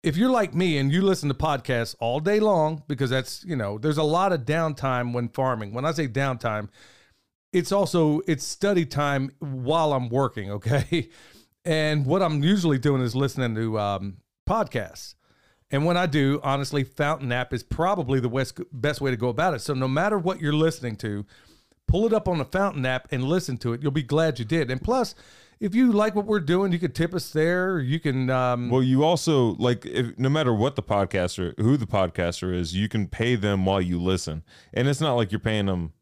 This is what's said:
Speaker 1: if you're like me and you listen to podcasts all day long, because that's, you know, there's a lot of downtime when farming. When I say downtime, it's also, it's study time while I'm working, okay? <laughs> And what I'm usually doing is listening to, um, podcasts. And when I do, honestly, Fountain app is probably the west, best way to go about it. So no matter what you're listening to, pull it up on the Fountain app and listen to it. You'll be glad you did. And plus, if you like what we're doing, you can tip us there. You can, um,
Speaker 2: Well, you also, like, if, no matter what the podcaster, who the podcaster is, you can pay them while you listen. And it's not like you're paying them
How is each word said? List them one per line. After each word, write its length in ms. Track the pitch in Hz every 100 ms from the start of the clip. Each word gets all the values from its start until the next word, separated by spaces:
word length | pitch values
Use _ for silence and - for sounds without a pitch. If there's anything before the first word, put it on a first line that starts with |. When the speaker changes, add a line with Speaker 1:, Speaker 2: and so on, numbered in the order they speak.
Speaker 1:
if 160 | 160 156
you're 140 | 254
like 240 | 247 196 165
me 240 | 180 147
and 120 | 135
you 120 | 165
listen 260 | 196 185 147
to 60 | 139
podcasts 600 | 156 139 - 120 113 -
all 200 | 117 135
day 200 | 160 214
long, 420 | 214 180 151 160 -
because 240 | 135 131
that's, 340 | 131 127 - 180
you 100 | 147
know, 220 | 101 107
there's 220 | 147 151
a 40 |
lot 300 | 151 165 196
of 80 | 170 117
downtime 680 | 156 160 143 139 123 123
when 160 | 120 117
farming. 440 | - 131 120 104
When 120 | 117 147
I 60 |
say 160 | 160 143
downtime, 600 | 110 139 123 120 107 104 - - _ _ _ _ _ _
it's 200 | 185 -
also, 500 | 196 190 175 156 151 -
it's 160 | 151
study 420 | - - 202 185 147
time 460 | 135 143 139 135 _
while 540 | 151 131 127 160 156
I'm 160 | 135 123
working, 420 | 123 135 - 98
okay? 580 | 101 113 139 - 170 -
<laughs> 60 | - - - _ _ 175
And 400 | 156 151 151 131
what 160 | 180
I'm 220 | 175 151
usually 340 | 151 208 170 135
doing 240 | 143 135
is 140 | 123 127
listening 400 | 135 - 123 110
to, 240 | 113 107
um, 380 | 101 98 98 95 _ _ -
podcasts. 720 | 220 208 120 98 - - - _ _ _ _ _
And 140 | 139 160
when 120 | 175
I 80 | 180
do, 340 | 147 135 139
honestly, 400 | 139 139 139 147
Fountain 480 | 131 - 147 156 135
app 220 | 120 123
is 100 | 120
probably 560 | - - 170 202 151 135
the 100 | 120
west, 300 | 127 - - -
best 300 | 127 143 151
way 100 | 139
to 60 | 123
go 120 | 123
about 240 | 117 180
it. 60 | 135
So 140 | -
no 140 | 131 131
matter 320 | 135 196 208
what 200 | 170 185
you're 120 | 151
listening 440 | 151 160 156 123 104
to, 280 | 110 104 101 - _ _ _ _ -
pull 180 | 175 220
it 80 |
up 140 | 214 202
on 100 | 170
the 80 | 131
Fountain 400 | 185 196 151 131
app 220 | 127 -
and 120 | 131
listen 340 | 131 180 170 123
to 140 | 120
it. 80 | 120
You'll 100 | 143
be 120 | 143
glad 340 | 123 147 160 120
you 60 | 110
did. 240 | 165 127
And 120 | 131
plus, 340 | - 254 220 - - - - _
if 140 | 208
you 180 | 208 254
like 240 | 208 214 208
what 100 | 202
we're 160 | 208
doing, 300 | 143 180 196
you 60 | 170
can 120 | 165
tip 220 | - 165
us 180 | 180 -
there. 480 | 156 160 180 185 180
You 200 | 127 156
can, 300 | 151 131 127
um, 400 | 131 127 123 120
Speaker 2:
Well, 140 | 127
you 200 | 127 131
also, 520 | 156 175 - 147 117 90
like, 300 | 123 117 -
if, 340 | 85 120 -
no 100 | 131
matter 240 | 151 135
what 220 | 110 127 139
the 80 |
podcaster, 760 | - 101 95 95 90 - 87 -
who 200 | 107 143
the 100 | 110
podcaster 680 | 101 92 - 87 85 92
is, 220 | 90 85 92
you 140 | 107
can 180 | 110 98
pay 280 | - 117 120
them 300 | 101 98 95
while 160 | 98
you 180 | 90 87
listen. 420 | 90 92 - 78 - - _
And 140 | - 131
it's 140 | 139
not 120 | 156
like 180 | 123 104
you're 80 | 101
paying 280 | 113 107 98
them 260 | 90 82 -